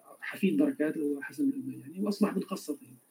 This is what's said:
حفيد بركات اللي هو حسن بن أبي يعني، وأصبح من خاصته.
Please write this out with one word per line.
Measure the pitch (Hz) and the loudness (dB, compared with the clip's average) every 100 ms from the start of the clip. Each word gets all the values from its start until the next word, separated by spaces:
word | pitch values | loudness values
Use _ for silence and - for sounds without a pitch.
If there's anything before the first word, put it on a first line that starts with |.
| - - | -20 -12
حفيد | - - 190 147 | -10 0 2 6
بركات | 147 139 156 - | 4 4 0 0
اللي | 147 | 0
هو | 143 | -2
حسن | 139 - 139 | -4 0 0
بن | 135 | 0
أبي | 131 127 | -4 -8
يعني، | 127 180 | -10 -4
وأصبح | 208 202 208 190 | -2 2 2 2
من | |
خاصته. | - 190 - 143 127 127 _ | -4 -6 -6 -8 -10 -20 _